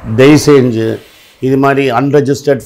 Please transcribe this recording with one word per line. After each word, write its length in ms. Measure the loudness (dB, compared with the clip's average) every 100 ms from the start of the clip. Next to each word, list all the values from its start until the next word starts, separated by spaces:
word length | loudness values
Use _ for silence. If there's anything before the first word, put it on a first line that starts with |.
| -6 -2
தயவு 240 | 2 2 2
செஞ்சு 540 | 2 2 -2 -4 -6 -10 -20 -20 _
இது 180 | -4 0
மாதிரி 340 | 0 0 0
unregistered 680 | 0 0 0 0 -2 -2 -2